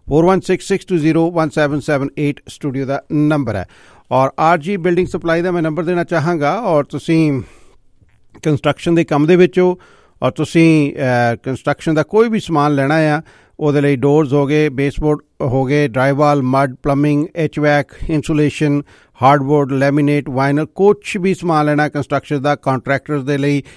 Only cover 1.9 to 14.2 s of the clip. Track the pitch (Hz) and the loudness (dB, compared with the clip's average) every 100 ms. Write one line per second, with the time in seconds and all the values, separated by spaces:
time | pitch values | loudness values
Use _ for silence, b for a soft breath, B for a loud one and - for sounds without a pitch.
1.9 | 143 139 - 147 143 - - 147 131 131 | -2 -2 -4 -4 -4 -12 -10 -8 -6 -4
2.9 | 139 - 151 151 147 113 98 90 b b | -6 -4 0 2 0 -2 -6 -8 b b
3.9 | b b 127 135 - 156 175 156 202 180 | b b 0 0 0 0 0 -2 -2 0
4.9 | 175 175 180 170 165 180 175 160 156 165 | 0 -2 -4 -2 -2 0 -2 -2 -2 -2
5.9 | 175 165 165 156 170 143 196 226 151 135 | -2 -2 -2 0 0 -2 -2 0 0 -2
6.9 | 143 - 165 151 135 - b b b _ | -6 0 2 2 0 -6 b b b _
7.9 | _ _ _ _ - 160 143 147 143 175 | _ _ _ _ -6 -2 -2 -2 -6 -2
8.9 | 170 151 147 156 180 180 185 180 180 b | 0 0 0 2 4 4 4 0 0 b
9.9 | b b b 127 143 151 170 165 156 143 | b b b -4 -4 -2 2 4 4 0
10.9 | - 131 123 120 117 131 127 147 143 170 | -2 -2 0 0 -2 -6 -6 -4 -4 -2
11.9 | 156 151 208 233 214 - 156 147 143 139 | -2 0 2 2 0 -2 0 0 2 0
12.9 | 160 156 151 - b b b 156 143 143 | 2 0 -2 -6 b b b -2 2 2
13.9 | 135 143 151 | 2 2 2